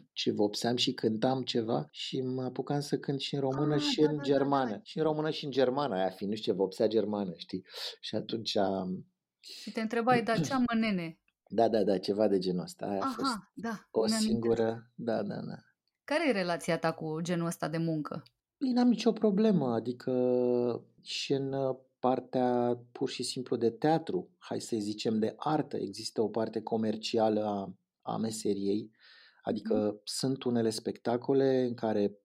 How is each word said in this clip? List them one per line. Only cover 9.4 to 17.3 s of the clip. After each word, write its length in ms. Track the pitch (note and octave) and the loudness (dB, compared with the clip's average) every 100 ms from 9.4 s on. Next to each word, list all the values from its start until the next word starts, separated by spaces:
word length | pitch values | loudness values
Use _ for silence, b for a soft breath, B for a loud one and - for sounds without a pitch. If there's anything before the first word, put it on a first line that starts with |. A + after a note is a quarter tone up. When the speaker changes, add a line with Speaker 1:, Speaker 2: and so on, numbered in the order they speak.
| - - - | -20 -14 -10
Speaker 2:
te 100 | A3+ | -6
întrebai, 420 | A3 A#3 A3+ B3 | -2 0 4 4
„Dar 180 | G#3+ A3 | 4 0
ce 120 | - | 2
am, 120 | C4+ A#3+ | 2 2
mă, 60 | A3+ | 2
nene?” 400 | A3 F#3 E3 - _ _ - | 2 0 -4 -10 _ _ -4
Speaker 1:
Da, 180 | G3+ A2+ | 2 4
da, 140 | A2 | 4
da, 140 | G2 F#2 | 2 2
ceva 300 | F#2+ G2+ G#2+ | 0 2 4
de 100 | G2 | 4
genul 240 | F2+ F2 | 2 -2
ăsta. 220 | D#2+ - G#2 | -4 -8 -4
Aia 140 | G2 | -2
a 40 | C4+ | -4
Speaker 2:
Aha, 80 | A3+ | -2
Speaker 1:
fost 160 | C4+ A3 - | -4 -4 -8
Speaker 2:
da, 340 | - A3+ G#3+ _ | -10 -8 -8 _
Speaker 1:
o 100 | - | 0
Speaker 2:
îmi 120 | G#3+ | 0
amintesc. 120 | A3 A3 | 2 0
Speaker 1:
singură, 640 | A#2 A#2 A2+ A2+ A2+ - - | 0 0 2 2 -2 -10 -8
da, 280 | A#2 A2+ | -2 -2
da, 120 | G#2 A#2 | -2 -6
da. 200 | - - _ _ _ _ | -8 -12 _ _ _ _
Speaker 2:
Care 260 | - D4 D#4+ | -4 0 2
e 20 | |
relația 460 | G#3 F3+ E3 - E3 | 2 0 -2 0 0
ta 140 | E3 | 0
cu 280 | D#3+ D#3+ D#3 | -2 -6 -4
genul 240 | E3+ | -2